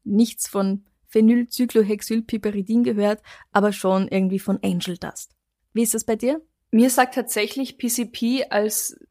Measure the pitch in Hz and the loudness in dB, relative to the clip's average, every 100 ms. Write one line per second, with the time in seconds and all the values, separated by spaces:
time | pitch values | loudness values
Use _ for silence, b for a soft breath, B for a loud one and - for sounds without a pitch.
0 | 208 202 233 - - 202 196 196 _ _ | -2 2 2 0 -6 -2 -2 -2 _ _
1 | _ 220 220 240 240 - 247 226 208 208 | _ 4 6 4 0 -2 0 2 2 0
2 | - 226 226 220 208 202 190 233 240 208 | -4 -4 -4 -4 -4 -4 -2 0 0 0
3 | 208 214 - B B 202 208 202 185 190 | 0 -2 -8 B B 2 2 0 0 0
4 | 190 190 190 190 - 196 196 175 180 175 | 0 0 0 -2 -2 -4 -2 -4 -4 -8
5 | - - - _ _ _ _ 214 226 226 | -10 -12 -18 _ _ _ _ -2 -2 -2
6 | - 220 240 320 - _ _ 220 254 254 | -2 -2 -2 -4 -6 _ _ 4 4 4
7 | 254 254 233 214 208 269 254 - 240 240 | 2 0 -4 -4 -4 -4 -8 -6 -4 -4
8 | 233 - 233 262 - 208 214 - - - | -6 -4 -2 -2 -2 -2 -2 -2 -6 -10
9 | - | -20